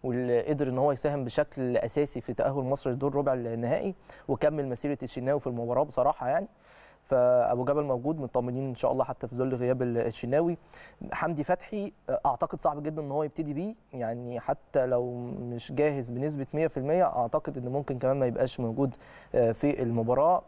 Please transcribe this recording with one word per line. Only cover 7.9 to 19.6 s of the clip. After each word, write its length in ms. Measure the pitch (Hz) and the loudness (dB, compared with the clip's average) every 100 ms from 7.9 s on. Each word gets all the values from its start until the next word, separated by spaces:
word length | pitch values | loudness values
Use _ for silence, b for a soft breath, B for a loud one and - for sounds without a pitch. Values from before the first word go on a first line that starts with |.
| 127 135 160 | 0 0 -2
مطمنين 500 | 127 127 123 123 135 | -2 -2 0 -2 -4
ان 60 | 120 | -2
شاء 160 | 131 | 0
الله 120 | 131 | 2
حتى 240 | 131 131 117 | -2 -2 -6
في 80 | 120 | -2
ظل 200 | 131 127 | 0 2
غياب 260 | 123 127 | 0 2
ال-، 160 | 123 117 | 0 0
الشناوي. 600 | 117 - 120 139 170 170 B B B B - | 0 -2 0 2 2 -2 B B B B -8
حمدي 320 | - 160 156 | -4 -2 -2
فتحي، 480 | 147 185 - 214 196 - - | -2 -2 -2 -6 -6 -10 -4
آه، 100 | - 143 | 0 0
اعتقد 360 | 123 165 151 | 0 -2 0
صعب 220 | 165 147 | -2 -2
جدًا 180 | 147 156 | -4 -4
ان 100 | 143 | -4
هو 120 | 143 | -2
يبتدي 300 | 156 - 151 | -2 -4 -6
بيه، 220 | 147 202 226 _ | -4 -6 -8 _
يعني 460 | 131 113 120 123 120 | -6 -4 -4 -6 -6
حتى 460 | - 139 - 143 127 | -4 -4 0 0 2
لو 280 | 123 123 123 123 | 2 0 -4 -8
مش 460 | - 120 120 - | -8 -6 -8 -6
جاهز 380 | 131 151 139 120 | 0 0 0 -4
بنسبه 360 | 120 147 147 135 | -4 -4 -4 -6
مية 140 | 151 160 | -2 -2
في 100 | 143 | -2
المية، 260 | 135 175 | 0 2
اعتقد 540 | 180 - 120 151 160 139 | 2 2 0 -2 -2 -6
ان 100 | 123 | -4
ممكن 320 | 135 143 127 | -4 -4 -2
كمان 200 | 131 139 | 0 2
ما 60 | 127 | 0
يبقاش 340 | 117 127 - | 0 -2 0
موجود، 360 | 117 113 135 - B B B - | -4 0 -2 -2 B B B 4
آه، 160 | 117 | 4
في 300 | 113 | 4